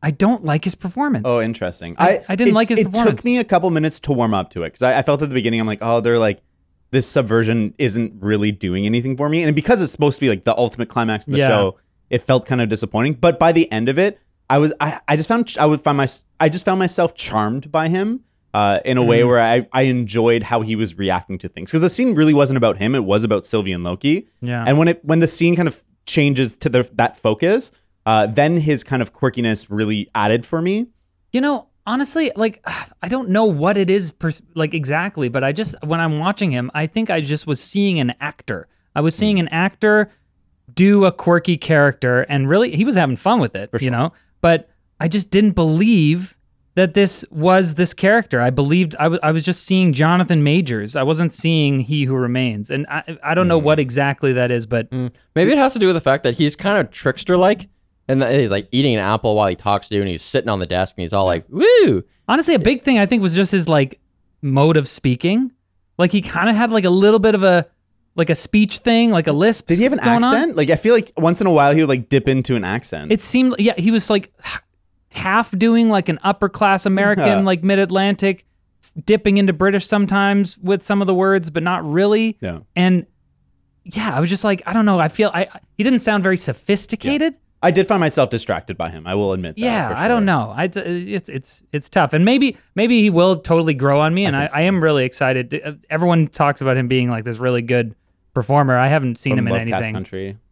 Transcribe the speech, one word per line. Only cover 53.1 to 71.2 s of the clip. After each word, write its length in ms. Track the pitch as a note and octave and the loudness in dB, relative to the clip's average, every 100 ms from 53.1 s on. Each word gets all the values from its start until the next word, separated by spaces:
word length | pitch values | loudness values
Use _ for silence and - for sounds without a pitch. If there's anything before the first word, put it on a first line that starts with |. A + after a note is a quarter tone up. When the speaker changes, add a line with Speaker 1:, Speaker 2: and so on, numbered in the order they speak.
| D#3+ | -12
Speaker 1:
I 120 | C#3+ | -4
don't 140 | E3 F3+ | 0 2
know 100 | E3+ | 2
Speaker 2:
Hmm. 60 | D3 | 2
Speaker 1:
what 140 | D3+ | 2
exactly 520 | C3+ A#2+ C#3 C#3 C#3 | 0 0 -2 0 -2
that 160 | B2+ B2 | 0 0
is, 140 | B2 A2 | -2 -2
but 240 | A#2+ A2+ | -4 -4
Speaker 3:
Mm. 200 | B2+ B2 - _ - | -6 -8 -10 _ 0
Maybe 160 | F#3 | 2
it 60 | C#4+ | 4
has 160 | C#4 | 2
to 60 | B3 | 2
do 80 | F#3+ | 0
with 80 | E3+ | 2
the 60 | |
fact 220 | C#3 C#3 | 0 0
that 120 | C3 A#2+ | 0 0
he's 200 | D3 C#3+ | -2 0
kind 220 | G3+ G3+ | -2 -2
of 120 | - | -2
trickster-like, 760 | - - C3 - F3+ F3+ G#3 F3+ _ _ _ - | -4 -4 -4 0 2 2 0 -6 _ _ _ -4
and 140 | C3+ | -2
that 120 | B2+ | 2
he's, 160 | C3+ A#2+ | 2 0
like, 180 | G2 G2 | -2 -2
eating 220 | B2 C#3 A2+ | -2 0 0
an 60 | |
apple 340 | G2 A2 A#2+ G#2+ | 0 0 0 2
while 140 | G#2 | 0
he 60 | F2+ | 0
talks 340 | - G2+ - | -2 -2 -2
to 60 | G#2 | -4
you, 60 | |
and 80 | G2+ | -4
he's 120 | E2+ | -6
sitting 260 | - C#3+ A#2 | -4 -4 -2
on 100 | G2+ | -4
the 60 | F2 | -2
desk, 300 | F2+ F#2 - | -2 -4 -6
and 60 | |
he's 100 | F2 | -6
all 120 | G2 F#2+ | -2 0
like, 200 | E2+ - | -2 -4
"Woo!" 540 | D3 G4 B4 F4+ G#2 - _ - | 0 4 6 4 2 -4 _ -2
Speaker 1:
Honestly, 280 | B3 E4 D4+ | 0 2 2
a 40 | |
big 220 | E3+ B3 | 2 0
thing, 160 | - B3 | 2 2
I 80 | G3+ | 2
think, 160 | B3 | 2
was 140 | F#3+ E3 | 0 0
just 160 | F#3+ | 0
his, 160 | G3 D#3+ | 0 0
like, 320 | D#3 C3+ - _ _ _ _ | 0 0 -4 _ _ _ _
mode 360 | C#3+ C3+ D3+ D#3 | -2 2 4 2
of 100 | C3+ | 0
speaking. 640 | - C3+ B2 E3+ G#3+ C4 _ _ _ _ - | -2 -2 0 0 0 -2 _ _ _ _ -2
Like, 120 | F3 | 0
he 100 | G#3 | 0
kinda 320 | G3 E3+ F#3+ | -2 -2 0
had, 180 | G#3+ A#3 | 0 0
like, 140 | A3 F#3 | 0 2
a 40 | |
little 300 | F3+ G3+ A3 | 4 4 4
bit 160 | G#3+ G#3+ | 2 2
of 80 | |
a, 240 | F#3+ F3+ D#3+ _ _ _ _ - | 4 2 0 _ _ _ _ -4
like, 160 | D#3+ | -2
a 40 | D#3+ | -2
speech 440 | - G#3+ G#3 - | 0 2 2 0
thing, 320 | - A3+ A#3 | 0 2 2
like 160 | F#3+ D#3+ | 2 0
a 40 | |
lisp 360 | D3 G3+ A3+ - | 2 2 0 -2
Speaker 2:
Did 100 | E3+ | 0
he 60 | |
have 100 | B3 | 2
an 60 | C4 | 0
Speaker 1:
going 240 | - A#3 | 0 2
on. 100 | A#3+ | 2
Speaker 2:
accent? 220 | C4 E4 F#3+ | 2 0 -2
Like, 120 | D3 | 0
I 40 | D#3+ | 0
feel 200 | G#3+ A#3 | 2 2
like 160 | - | 0
once 220 | - | -2